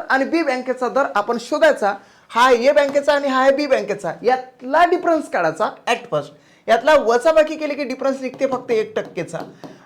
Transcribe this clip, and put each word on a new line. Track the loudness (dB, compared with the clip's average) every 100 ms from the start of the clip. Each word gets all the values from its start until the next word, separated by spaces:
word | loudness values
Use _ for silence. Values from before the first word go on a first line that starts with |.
| 0
आणि | -2 0
बी | -2
बँकेचा | -2 -4 -4 -6 -4
दर | -2 -2 -2
आपण | -2 -4
शोधायचा. | -2 2 4 4 -2 -4 -12 _ -6
हा | 2 4
ये | 4 4
बँकेचा | 4 2 0 2
आणि | 0 2
हा | 2
आहे | 2
बी | 2 2
बँकेचा, | 0 -2 -6 -6 -4
यातला | -2 -2 -4 -16 -2 2 2
डिफरन्स | 2 0 0 -2
काढायचा | -2 -2 -2 -4 -4 -6
at | -6 -4
first. | -6 -6 -16 _ _ 0
यातला | 0 4
वजाबाकी | 4 4 2 4 4 4 0
केली | -6 -6
की |
डिफरन्स | -6 -4 -4 -4
निघते | -6 -4 -4
फक्त | -4 -2
एक | -2 -2 -6
टक्केचा. | -8 -10 -10 -10 -14 -16 -20 -20